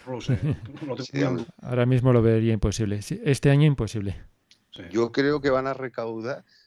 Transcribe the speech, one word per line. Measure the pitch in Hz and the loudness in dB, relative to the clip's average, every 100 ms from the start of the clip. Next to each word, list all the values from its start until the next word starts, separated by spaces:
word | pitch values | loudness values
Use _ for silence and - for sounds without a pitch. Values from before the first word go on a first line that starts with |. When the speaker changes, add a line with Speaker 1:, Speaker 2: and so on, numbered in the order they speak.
| - | -12
Speaker 1:
No | |
lo | 120 | -8
sé. | - 101 | -4 -2
Speaker 2:
<laughs> | 151 127 110 139 | -2 -4 -8 -12
Speaker 1:
No | 147 | -10
lo | 120 | -10
tengo | |
Speaker 2:
Sería | 127 139 139 | -8 -4 -2
Speaker 1:
muy | 120 | -2
Speaker 2:
un | 117 - | -6 -12
Speaker 3:
Ahora | 127 123 123 | -6 0 2
mismo | 127 127 | 4 4
lo | 123 | 6
vería | 113 113 113 | 6 4 2
imposible. | 110 107 104 104 104 | 0 0 -2 -2 -4
Sí, | - 208 | -6 -4
este | 214 131 143 | -2 2 4
año | 143 151 | 6 4
imposible. | 135 107 110 98 - - _ _ _ _ | 2 -2 -4 -6 -8 -12 _ _ _ _
Speaker 1:
Sí. | - - | -20 -4
Speaker 2:
Yo | 110 117 | -2 0
creo | 143 139 147 | 2 0 2
que | 139 | 2
van | 131 135 | 2 0
a | |
recaudar, | 131 131 120 113 113 117 139 - _ | -4 -8 -6 -6 -6 -8 -10 -14 _